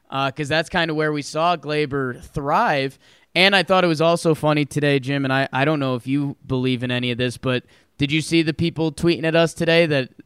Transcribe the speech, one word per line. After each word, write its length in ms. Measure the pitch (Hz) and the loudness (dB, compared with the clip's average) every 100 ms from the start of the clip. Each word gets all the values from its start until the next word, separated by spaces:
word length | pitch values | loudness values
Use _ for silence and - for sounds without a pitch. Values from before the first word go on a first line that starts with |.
| _ | _
Uh, 200 | 135 139 | -4 -4
'cause 180 | - 139 | -4 -2
that's 200 | 156 165 | -2 0
kinda 260 | 180 160 | -2 -2
where 180 | 156 156 | 0 -2
we 100 | 151 | -2
saw 340 | 139 151 170 170 | -6 -2 0 0
Gleyber 680 | 143 151 147 139 131 127 | -2 -2 -2 -2 -4 -6
thrive. 760 | - 151 143 175 233 147 135 - _ _ _ | -10 -6 0 0 2 0 -2 -8 _ _ _
And 220 | 170 190 196 | 2 4 4
I 80 | |
thought 180 | 175 185 | 2 2
it 60 | 175 | 4
was 120 | 156 | 2
also 320 | 165 170 170 | 2 2 2
funny 320 | 151 151 147 | 2 2 0
today, 360 | 143 147 143 139 | 0 0 0 0
Jim, 240 | 127 143 | 0 -4
and 80 | 135 | -2
I, 160 | 135 135 | -2 -2
I 120 | 131 | 0
don't 160 | 143 156 | 0 0
know 160 | 135 123 | -2 -4
if 100 | 131 | -2
you 300 | 139 143 - - | -2 -2 -6 -6
believe 380 | 127 131 123 | -2 0 -2
in 80 | 123 | -2
any 180 | 123 123 | -2 -2
of 80 | 120 | -2
this, 180 | 123 - | -4 -4
but 280 | 131 127 - _ _ - | -4 -4 -6 _ _ -4
did 140 | 143 | 0
you 80 | 156 | 0
see 220 | - 165 | 2 2
the 120 | 160 | 2
people 380 | 147 170 151 160 | 0 -2 -2 -4
tweeting 320 | - 170 160 | 0 0 2
at 100 | 160 | 2
us 200 | 165 165 | 2 2
today 320 | - 165 165 170 | 0 2 4 4
that 240 | 143 123 - | 0 -2 -10